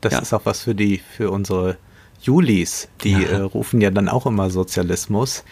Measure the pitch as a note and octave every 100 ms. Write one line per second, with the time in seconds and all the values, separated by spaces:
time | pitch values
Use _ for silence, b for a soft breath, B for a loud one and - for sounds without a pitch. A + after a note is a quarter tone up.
0 | A2 B1 A2+ G#2+ - A2 - G2+ G#2 F#2+
1 | - - G#2+ G2 G2 F#2 F#2 F2 b b
2 | b b - D3+ D3+ G2+ E2 - - -
3 | G#2 F#2+ E2+ G2 G2 - - A#2+ G2+ F#2+
4 | G2 B2+ C3+ G#2+ F#2+ F#2 F#2 - F2 F2+
5 | - G#2 B2+ - -